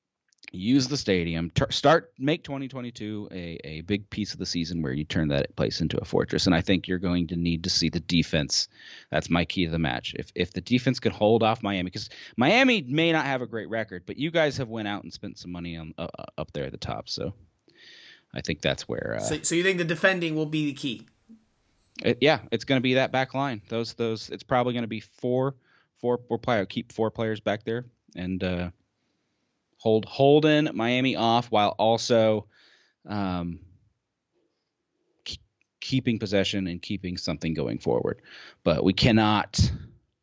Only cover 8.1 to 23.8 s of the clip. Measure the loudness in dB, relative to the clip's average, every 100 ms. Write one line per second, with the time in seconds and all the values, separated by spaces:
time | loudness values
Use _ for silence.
8.1 | 0 2 0 0 -2 -4 -8 -20 -20 -4
9.1 | -2 0 0 0 0 0 0 -2 -2 -6
10.1 | -10 -6 -4 -4 -4 0 2 2 0 -2
11.1 | 2 4 4 4 2 -2 -2 -4 -8 -12
12.1 | -16 -8 2 4 6 6 4 0 2 2
13.1 | 2 0 -2 -4 -8 -4 -4 -4 -8 -10
14.1 | -6 -2 2 2 0 -6 -6 -6 -6 -10
15.1 | -14 -14 -12 -12 -10 -8 -8 -10 -10 -10
16.1 | -10 -12 -10 -8 -8 -8 -8 -8 -8 -8
17.1 | -8 -8 -10 -18 _ _ _ -20 -20 -20
18.1 | -20 _ -10 -6 -4 -2 -2 -6 -8 -6
19.1 | -6 -4 -4 0 2 2 0 -2 2 2
20.1 | 2 0 -2 -2 -2 -2 -4 -6 -8 -12
21.1 | _ _ -20 _ _ _ _ _ -6 -4
22.1 | 2 2 2 0 -6 0 0 2 2 2
23.1 | 0 -2 -4 -4 -6 -6 -6